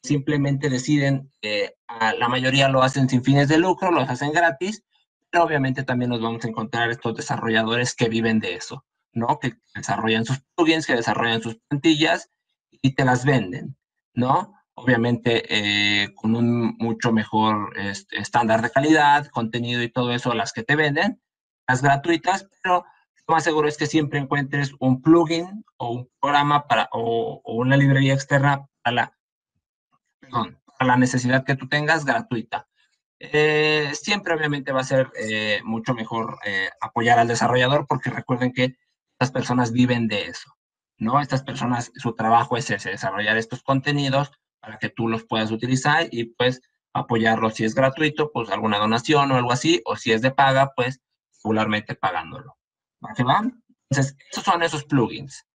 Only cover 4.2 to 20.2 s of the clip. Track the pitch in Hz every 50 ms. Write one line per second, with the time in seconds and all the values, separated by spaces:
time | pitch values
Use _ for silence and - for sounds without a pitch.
4.2 | 143 143 151 175 170 165 170 - 180 196 214 - _ _ _ _ _ _ _ _
5.2 | _ _ - 175 170 156 156 143 135 131 127 - 135 - 127 123 123 120 123 117
6.2 | 110 113 113 113 - 113 110 113 110 113 - 117 117 113 117 - - 117 110 -
7.2 | 113 - 120 113 - 117 110 110 113 110 113 120 123 123 - - 123 113 113 113
8.2 | 113 113 113 110 107 - - - - - - 143 _ _ _ _ _ _ _ 117
9.2 | 117 120 147 147 - 131 - _ _ _ _ 104 98 - 104 - 110 110 110 113
10.2 | 113 113 131 - _ _ _ - 170 156 160 160 151 - 135 120 113 117 104 -
11.2 | 117 117 113 113 113 113 110 _ _ _ 147 143 143 165 160 147 156 156 175 180
12.2 | - _ _ _ _ _ _ _ _ _ _ _ - 135 131 - 139 127 127 120
13.2 | 123 143 139 123 104 90 90 - - - - _ _ _ _ _ _ _ _ 120
14.2 | 123 127 139 175 214 - _ _ _ _ _ - 120 127 123 117 113 120 120 120
15.2 | - 120 117 110 - - - 107 104 104 104 104 104 104 104 101 101 101 - -
16.2 | - 110 113 117 120 120 120 120 117 110 110 - 113 117 113 113 - 120 113 110
17.2 | 104 - - 110 110 110 107 107 104 - - - 101 101 98 98 - _ - -
18.2 | 104 - - 113 117 110 113 113 110 117 - 135 143 151 156 156 147 143 143 147
19.2 | 143 - _ 127 117 110 113 120 120 120 120 120 120 117 _ 131 123 120 120 120